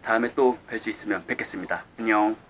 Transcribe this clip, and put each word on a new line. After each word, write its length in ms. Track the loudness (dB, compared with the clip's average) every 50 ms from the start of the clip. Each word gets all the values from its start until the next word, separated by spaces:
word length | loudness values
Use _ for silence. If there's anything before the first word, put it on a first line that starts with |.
다음에 260 | 0 2 2 2 2 0 2
또 240 | 4 4 4 4 2 -8 -10
뵐 80 | -10 -6
수 100 | -6 -6
있으면 360 | -6 -6 -4 -4 -4 -4 -2
뵙겠습니다. 580 | -6 -6 -6 -4 -8 -8 -10 -6 -4 -6 -6 -6 -12 -10 -4
안녕. 380 | 0 2 4 4 4 2 0 -2 -10